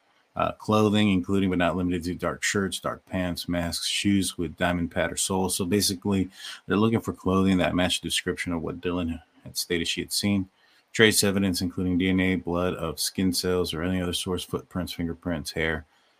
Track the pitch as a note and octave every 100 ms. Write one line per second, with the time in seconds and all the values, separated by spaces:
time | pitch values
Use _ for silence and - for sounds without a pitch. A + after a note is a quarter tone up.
0 | _ _ _ - E2 - - G#2+ G#2+ G#2
1 | G#2 F#2+ F2 G2 G2 F2 E2+ F2 F2+ F2+
2 | E2+ E2+ E2+ C#2 - G#2 F#2+ - C2+ -
3 | - F#2 F2+ E2 - F2 E2+ E2 - -
4 | G2+ G2+ E2+ - E2 D#2 F2 F2 E2 F2+
5 | E2 - - F#2+ F#2 - F2+ G2+ G2 F#2+
6 | G#2 G2 F#2 - - - - F#2+ A2 A2+
7 | - F2 F2+ F#2+ F#2+ F#2 E2+ D#2+ F2+ -
8 | E2+ - - D#2+ - E2+ D#2+ - F2+ F2+
9 | E2 D#2 - _ - - - F2 E2 -
10 | D#2+ - G2+ G2+ F#2 _ _ _ _ -
11 | A2 G#2 G2+ F#2+ G2 F2 F#2 F#2 F2+ F2+
12 | F#2+ F#2 F#2 F#2 E2+ F2 F2+ - E2 D2
13 | - - F#2+ F2 F#2 F2+ E2 D#2 F2+ F#2
14 | F2+ F2 - F2 - F2 - F#2 E2+ -
15 | E2+ E2 F2 E2 D2 - D#2+ D#2 D2+ _
16 | _ _